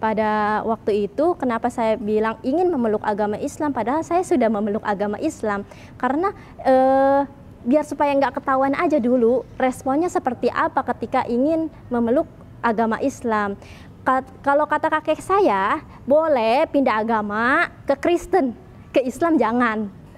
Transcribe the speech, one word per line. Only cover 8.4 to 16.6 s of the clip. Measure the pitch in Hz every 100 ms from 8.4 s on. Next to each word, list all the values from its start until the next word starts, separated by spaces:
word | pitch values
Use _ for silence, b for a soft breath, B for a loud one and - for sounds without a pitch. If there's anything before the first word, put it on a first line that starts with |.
ketahuan | - 262 277
aja | 277 339 294
dulu | 240 254 226 254 -
responnya | - 262 - 269 277 349
seperti | 359 262 240 240
apa | - 220 277 254
ketika | - 220 262 -
ingin | 240 285 330 320 B -
memeluk | 240 233 269 - - - -
agama | 233 214 226 220
Islam. | 269 - 233 214 202 202 B B B -
Kat-, | - 262 262 -
kalau | 277 285 302
kata | 302 311
kakek | 311 311 311
saya, | - 392 339 196 202 302 - B
boleh | - 294 320 262 220 262